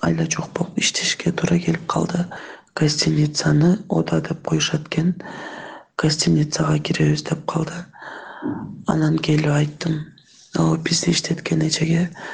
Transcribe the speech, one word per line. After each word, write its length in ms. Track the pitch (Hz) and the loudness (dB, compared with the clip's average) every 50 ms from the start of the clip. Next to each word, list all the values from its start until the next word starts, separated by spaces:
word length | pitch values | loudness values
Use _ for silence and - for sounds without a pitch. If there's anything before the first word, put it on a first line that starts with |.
айла 260 | - 165 165 160 165 165 | 0 0 2 2 0 0
жок 240 | 160 - 165 - | -2 -4 -4 -4
болуп, 240 | - - - - - | -4 -4 -4 -4 -2
иштешке 560 | - - - - - - - - - - 175 | -2 -2 0 -2 -2 -2 -2 -2 -2 -2 -2
туура 260 | 175 - - - 175 175 | 0 0 2 2 2 2
келип 280 | - 170 160 160 - | 2 0 -2 0 -2
калды. 400 | - - 165 170 170 175 175 175 - - - - - - - - _ - | -2 -2 0 0 0 0 -2 -2 -4 -8 -12 -14 -16 -18 -20 -16 _ -2
Гостиницаны 1000 | - 156 147 - - - 160 156 151 151 147 - - - 151 151 147 151 175 185 214 - - | 2 2 2 2 2 0 2 2 4 2 2 0 0 2 4 4 6 6 6 4 2 0 0
ОДА 320 | - 82 - - 165 160 | 0 0 0 2 0 0
деп 240 | 156 - - - - | 0 -2 -6 -8 -4
коюшат 420 | - - - 147 - - 151 151 - | -2 0 0 0 0 -2 -4 -4 -4
экен. 260 | - 156 165 180 175 - - - - - - - - - - - - - - _ _ | -2 0 2 2 0 -2 -6 -14 -14 -12 -12 -12 -14 -14 -14 -16 -16 -18 -20 _ _
«Гостиницага 840 | - - 156 151 - - 170 165 156 151 147 - - 156 151 156 151 | 0 0 2 2 2 2 4 4 4 4 2 0 0 2 2 2 2
киребиз», — 440 | 151 - 165 - 156 - 76 147 - - | 0 0 0 2 4 4 2 2 0 -4
деп 180 | - - - | -4 -4 -2
калды. 260 | - - 165 160 160 170 175 175 - - - - - - - - - - - - - - - - - - - - | -2 -2 -2 -2 -4 -6 -10 -12 -14 -16 -18 -16 -14 -14 -14 -16 -16 -12 -8 -6 -6 -6 -6 -8 -10 -12 -6 -2
Анан 300 | - - 156 156 156 160 156 | 0 2 2 4 2 2 2
келип 300 | - - 151 151 156 147 | 2 2 2 4 4 4
айттым, 460 | 147 147 151 147 - - - 165 160 151 - - - - _ _ - - - _ - - | 2 2 2 0 -2 -4 -4 -2 -2 -4 -6 -10 -16 -20 _ _ -20 -20 -12 _ 0 2
«О, 180 | 165 160 160 | 2 2 2
бизде 340 | 160 165 - 170 - - 175 | 2 0 -2 -2 0 0 0
иштеткен 520 | 170 - - - 170 - - - 165 160 156 | 0 0 0 -2 -4 -4 -2 0 0 2 2
эжеге 440 | 156 - - 160 160 165 170 180 170 - - - - | 2 0 0 2 2 2 2 2 0 -4 -8 -12 -12